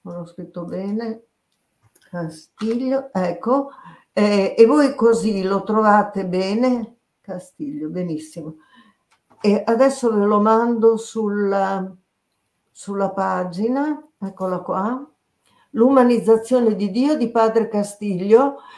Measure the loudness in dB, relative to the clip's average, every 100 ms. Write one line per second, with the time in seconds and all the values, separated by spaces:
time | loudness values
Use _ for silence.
0 | -14 -14 -14 -14 -14 -12 -10 -8 -6 -6
1 | -6 -10 _ _ _ _ _ _ _ _
2 | _ -10 -10 -12 -20 -8 -4 -2 -2 -4
3 | -4 -4 -4 -4 -2 -2 -2 -10 -20 -20
4 | _ 0 2 2 2 6 6 6 2 2
5 | 2 2 0 -2 0 -2 0 2 4 4
6 | 2 -4 -4 -4 -2 0 0 0 -4 _
7 | _ _ -14 -14 -14 -14 -12 -8 -8 -6
8 | -6 -8 -10 -14 -14 -16 _ _ _ _
9 | _ _ _ _ 0 0 2 2 2 2
10 | -2 0 2 2 4 2 2 2 2 2
11 | -2 -6 -4 -2 -2 0 -2 -4 -8 -12
12 | _ _ _ _ _ _ _ -18 -10 -4
13 | -4 -2 -4 -4 -6 -4 -2 -2 -2 -6
14 | -10 _ -12 -8 -6 -6 -4 -4 -4 -6
15 | -10 _ _ _ _ _ _ 2 4 6
16 | 4 4 4 2 2 0 2 0 -2 0
17 | 0 0 0 2 2 2 0 -2 -4 -6
18 | -6 -4 4 4 4 -4 -16